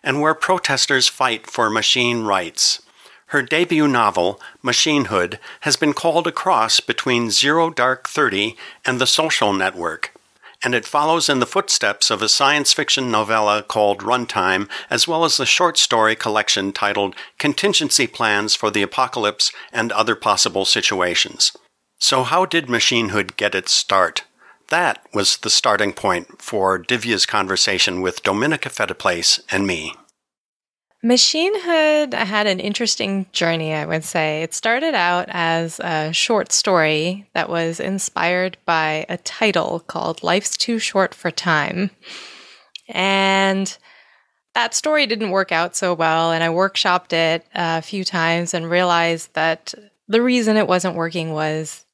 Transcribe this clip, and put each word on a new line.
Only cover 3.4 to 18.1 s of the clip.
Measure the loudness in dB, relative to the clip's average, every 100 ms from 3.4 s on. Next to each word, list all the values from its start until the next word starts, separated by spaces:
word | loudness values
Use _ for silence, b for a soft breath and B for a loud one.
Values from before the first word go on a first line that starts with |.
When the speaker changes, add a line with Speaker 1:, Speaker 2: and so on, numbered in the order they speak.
Speaker 1:
debut | 0 0 2 2 2
novel, | 4 2 2 -2 -2 B B
Machinehood, | -2 0 2 0 0 0 0 -6 B B
has | -4
been | 0 -2
called | 0 0 0 -2
a |
cross | -4 0 2 2 0
between | 0 -4 0 0 0
Zero | 0 2 2 0
Dark | 0 0 0 -6
Thirty | -2 0 0 -4 -6 B B
and | -4 0
The | 2
Social | 2 0 2 2
Network, | 2 -2 -2 -6 -6 -12 -14 _ _ B B
and | -2
it | -2
follows | 0 0 2 2 2
in | 0
the | 0
footsteps | -2 0 0 0 0 -2
of | 0
a | 0
science | 2 4 2 2
fiction | 0 0 -2 0
novella | 0 2 2 2 0
called | -2 0 2 0
Runtime, | 0 -2 -2 0 2 0 -2 B B
as | -2 0
well | 2
as | 2 0
the | 2
short | 2 2 2
story | 2 4 2 2
collection | 0 0 0 0 -2
titled | -2 -2 0 -2 B B _
Contingency | -2 0 0 0 0 0
Plans | 0